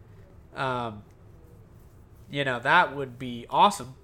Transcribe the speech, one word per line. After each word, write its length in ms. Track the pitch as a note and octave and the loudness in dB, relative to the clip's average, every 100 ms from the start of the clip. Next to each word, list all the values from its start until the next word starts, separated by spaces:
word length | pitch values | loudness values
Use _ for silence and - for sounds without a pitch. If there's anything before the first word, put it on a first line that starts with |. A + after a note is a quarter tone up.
| - - - - - | -20 -20 -20 -20 -16
Um, 480 | - C3 B2 A#2+ G#2 - - - - - - - - - - - - - | -6 -4 -2 -4 -8 -16 -20 -20 -20 -20 -20 -20 -20 -20 -20 -20 -20 -10
you 140 | C#3+ | -4
know, 160 | C3+ B2 | -2 -2
that 340 | C3+ E3+ D#3 | 4 4 4
would 240 | C#3 C3+ A#2+ | 0 -10 -10
be 280 | C3 A#2+ - | -10 -10 -2
awesome. 460 | C#3 G3 G3+ C3+ - | 4 4 4 -8 -16